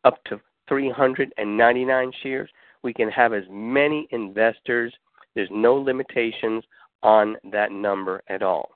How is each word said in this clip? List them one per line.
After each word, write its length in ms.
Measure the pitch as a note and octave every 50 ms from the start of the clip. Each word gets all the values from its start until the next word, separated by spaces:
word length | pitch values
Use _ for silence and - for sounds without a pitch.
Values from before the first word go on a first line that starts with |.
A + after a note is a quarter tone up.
| -
up 180 | B2+ A#2+ _ _
to 140 | - G#2+ G2+ _ _ _ _ _ -
three 200 | C#3 C#3 C#3 C3
hundred 440 | B2 - C#3 C3 C3 - D3 A2 -
and 200 | - G#2+ G#2 G#2
ninety-nine 560 | A2 A#2 A#2 B2 B2+ B2+ C3 C3 C3 B2+ B2+ B2+ - -
shares, 260 | C3+ C3 C3 - - _ _ _ _ _ _
we 120 | - B2 A#2
can 160 | - A2+ G#2+
have 240 | G2+ C3+ B2 A#2 A2+
as 100 | G2+ F#2 F#2
many 580 | G2 G2+ A2 A#2 C3 C#3 D3 D3 D3+ D3+ D#3 _
investors. 840 | - A#2 G#2+ F#2+ G2 G#2 A2 A#2 A#2 _ _ - A#2+ A#2+ A#2 A#2+ - _ _ _ _ _ _ _ _
There's 140 | A2+ G2 F2+
no 240 | G2 G#2+ A2+ A#2 C3
limitations 880 | C#3 C3+ C3+ C3 C3 C3+ - - B2+ A#2 A2+ A2 - - A2+ A2 A2+ - _ _ _ _ _ _ _ -
on 320 | A2+ G#2+ G#2+ G#2+ G#2+ A2 - _ F#2+
that 200 | G2 G#2 G#2 G#2+
number 520 | G2 G2 G#2 G2+ G2 G2 G2 F#2+ F#2 F#2+ _
at 140 | - F#2+ F#2+
all. 300 | G2+ F#2+ F2+ D2+ - - _